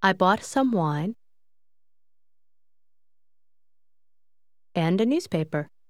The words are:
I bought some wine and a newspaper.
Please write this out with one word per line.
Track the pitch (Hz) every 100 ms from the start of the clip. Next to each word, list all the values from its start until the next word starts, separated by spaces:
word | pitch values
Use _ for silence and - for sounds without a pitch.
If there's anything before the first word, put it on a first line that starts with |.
I | 196
bought | 190 185 214
some | - - 269
wine | 226 160 147 170 233 - - - - - - - - - - - - - - - - - - - - - - - - - - - - - - - - - - -
and | - 165 185
a | 226
newspaper. | 294 - 175 156 151 147 - -